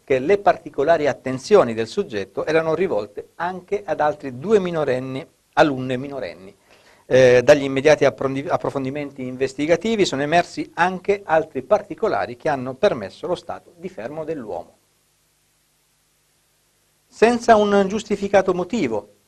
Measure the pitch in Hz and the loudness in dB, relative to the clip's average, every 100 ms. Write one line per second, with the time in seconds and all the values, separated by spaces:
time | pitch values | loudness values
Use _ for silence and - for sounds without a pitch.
0 | - 131 139 202 185 - - - 143 165 | -2 0 2 2 2 0 -4 -2 0 2
1 | 143 123 131 127 - 202 123 110 113 - | 0 -2 -6 -8 4 4 4 0 -4 -6
2 | 170 104 95 - 165 160 160 156 185 104 | -6 -6 -6 -6 -2 0 0 -2 -2 -2
3 | 104 - - - 170 185 180 202 185 147 | -4 -10 -16 -10 -8 -8 -8 -8 -6 -2
4 | 151 147 139 123 170 220 180 165 139 123 | -2 -2 -8 -10 0 0 2 -2 -2 -2
5 | 131 131 165 _ _ - 156 131 131 127 | -4 -10 -12 _ _ 2 2 2 -4 -6
6 | 143 135 92 82 95 - _ _ _ _ | -6 -10 -10 -12 -20 -20 _ _ _ _
7 | - 127 131 123 123 147 139 135 143 147 | 0 6 8 8 6 6 4 0 4 4
8 | 139 - 135 135 147 143 139 139 131 147 | 4 0 -4 -4 -4 -4 -4 -4 -6 -6
9 | 143 - 127 127 131 - 151 165 220 220 | -10 -10 -12 -4 -4 -2 0 0 2 0
10 | 180 135 147 170 - - - - 175 185 | 0 0 0 0 0 -4 -8 -2 0 0
11 | - 202 202 160 156 202 - 208 - 160 | -2 -4 0 0 0 -6 0 -2 -2 -6
12 | 214 117 95 123 165 139 127 127 208 156 | -4 -2 -4 -6 -4 -4 -6 -2 0 0
13 | 95 - 160 175 - 92 - _ 180 - | -6 -10 -8 -8 -8 -16 -18 _ -16 -12
14 | 117 156 156 160 110 87 85 _ _ _ | -12 -10 -8 -10 -8 -12 -12 _ _ _
15 | _ _ _ _ _ _ _ _ _ _ | _ _ _ _ _ _ _ _ _ _
16 | _ _ _ _ _ _ _ _ _ _ | _ _ _ _ _ _ _ _ _ _
17 | _ - 226 240 240 214 208 202 190 208 | _ 0 2 2 4 4 6 2 2 -2
18 | - 202 202 196 190 180 180 233 135 107 | -4 -6 0 2 2 -2 -4 -2 -2 -4
19 | - _ | -8 _